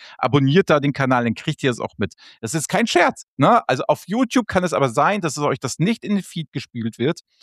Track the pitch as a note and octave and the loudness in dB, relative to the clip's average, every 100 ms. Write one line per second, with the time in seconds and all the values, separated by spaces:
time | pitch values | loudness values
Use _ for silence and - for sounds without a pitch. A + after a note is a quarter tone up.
0 | - - - C#3+ C3+ E3+ F#3+ D3+ C#3+ - | -18 -6 0 2 4 2 4 2 2 -2
1 | C3 B2+ A#2 G#2+ - D3+ C3+ A#2 - - | 0 0 0 -4 -6 -2 -2 -2 -6 -6
2 | G2+ _ - - A2+ D#3+ - F#3+ A#3 F4+ | -8 _ -20 -12 -6 -6 -2 -2 2 2
3 | D#4 - - - D#3 A#3 - C3 - D3 | 2 -2 -10 2 4 4 2 -2 0 -2
4 | - A3 B3 C4 G#3+ F#3+ F3+ - C3+ A2+ | -2 -2 0 0 0 -2 0 0 0 2
5 | D#3 G#3 E3 D3 D3 C3+ B2+ - F3 A3+ | 0 0 -4 -2 -2 -2 -6 -2 -2 -2
6 | G3+ G3+ - E3+ D#3 C#3+ - A#2+ A2+ - | -4 -4 -4 -10 -10 -10 -10 -8 -8 -4
7 | B2+ E3+ _ _ | -4 -4 _ _